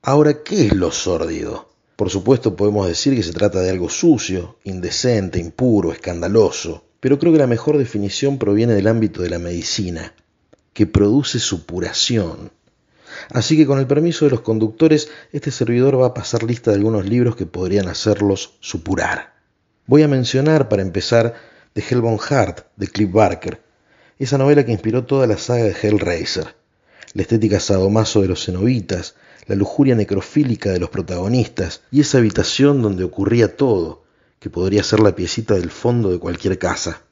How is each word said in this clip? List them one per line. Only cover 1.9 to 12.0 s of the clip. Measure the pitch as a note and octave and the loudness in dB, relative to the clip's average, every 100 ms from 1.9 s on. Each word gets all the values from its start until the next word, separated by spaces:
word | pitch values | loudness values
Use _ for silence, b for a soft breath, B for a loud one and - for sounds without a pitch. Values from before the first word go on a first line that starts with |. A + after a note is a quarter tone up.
| - | -4
Por | G#2 | -4
supuesto, | G2 G2+ C3 A2+ F2 | -2 2 2 2 0
podemos | G#2 G#2 F#2 | 0 0 -2
decir | E2+ C#3 | -2 0
que | B2+ | 0
se | F2 | -2
trata | D#2+ G2+ F#2 | 0 0 0
de | F#2 | -2
algo | F#2 E2+ | -2 -4
sucio, | - E3+ C3+ - F#2 F2 _ | 0 2 2 0 -6 -8 _
indecente, | G2+ F#2 F2 - B2+ A2+ F#2 F2+ | -12 -8 -6 -2 0 0 -2 -4
impuro, | E2+ - B2+ G#2+ E2+ | -6 -2 2 2 0
escandaloso, | C#2+ F#2 E2+ E2+ G#2+ F#2+ - E2+ D#2 _ _ | -6 -8 -6 0 2 2 0 -10 -12 _ _
pero | B2+ C#3 | -2 0
creo | F3 | 4
que | D#3 | 4
la | C3 | 2
mejor | A#2 - D3+ | 0 0 0
definición | A#2+ G#2 G2+ - C#3 C#3 | 0 -4 -6 -2 -4 -2
proviene | G2+ G2+ A#2+ | 0 2 2
del | G#2 G2+ | 2 2
ámbito | A#2 G#2+ E2 | 2 -2 -2
de | F2+ | -6
la | F2 | -6
medicina, | F2 F2 E2 - F2+ E2+ D2+ _ _ _ _ _ _ | -6 -8 -6 -6 -6 -8 -12 _ _ _ _ _ _
que | - G#2+ | -2 0
produce | - G2+ B2+ C#3 A#2+ | 4 4 4 0 -4
supuración. | - F2 - F2 E2+ - | -4 -6 -6 -6 -6 -4